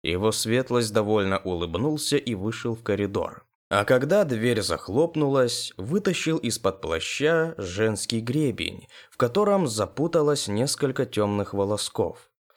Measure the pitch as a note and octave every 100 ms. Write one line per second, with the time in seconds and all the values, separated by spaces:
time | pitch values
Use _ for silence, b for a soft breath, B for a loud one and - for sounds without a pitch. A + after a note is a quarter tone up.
0 | - F2+ G#2+ G#2+ A2 A#2+ B2+ B2 A2+ A2
1 | G#2 G#2+ F#2+ F#2+ F#2 F2 E2+ E2+ C#3+ D3+
2 | - C#3+ B2 G2+ G#2 - A#2+ A2+ - G2
3 | G2+ G2+ D#2+ - _ _ _ G2+ G#2 B2+
4 | C#3 G3 E3+ A#2 A#2+ A2 F2+ E2 - G#2+
5 | E3 D#3 C#3+ C3+ A#2+ - - - G2 F#3+
6 | G3+ E3+ D#3 D#3+ A#2 - G2 - D#2 E2
7 | - - D3 E3 E3 - F#2+ F#2 A2 G#2
8 | - A2+ A2+ C#3+ D3 E2+ - - - B
9 | B - B2 D3+ G#3 G3 D3 G#2+ F#2+ -
10 | E3 E3 D3 C#3+ - G#2 C3+ - C3+ C3
11 | B2+ - G#2 G2+ G2 G2+ G2 G#2 - -
12 | F2 - _ _ _